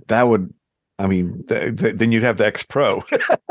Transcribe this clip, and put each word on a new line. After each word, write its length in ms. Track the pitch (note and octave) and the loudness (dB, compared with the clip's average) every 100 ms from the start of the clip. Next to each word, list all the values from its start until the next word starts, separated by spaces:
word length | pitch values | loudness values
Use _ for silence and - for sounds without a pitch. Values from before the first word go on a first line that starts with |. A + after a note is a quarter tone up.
| - | -2
that 180 | A2 B2 | 2 4
would, 260 | A2 F2+ - _ _ _ - | 2 -2 -12 _ _ _ -6
I 80 | G2 | -2
mean, 360 | F#2 F2+ F2 - | 0 -2 -6 -4
th-, 280 | A#2 F2 A2+ | -4 -4 -2
th-, 200 | A2+ G2 | -2 0
then 160 | A#2 | 0
you'd 100 | A2+ | 2
have 160 | B2 G#2 | 2 2
the 80 | G#2+ | 0
X 160 | - | 0
Pro. 400 | - - C3 F#2+ - | -6 -2 0 -2 -2
<laughs> 40 | - - - - | -2 0 -2 -2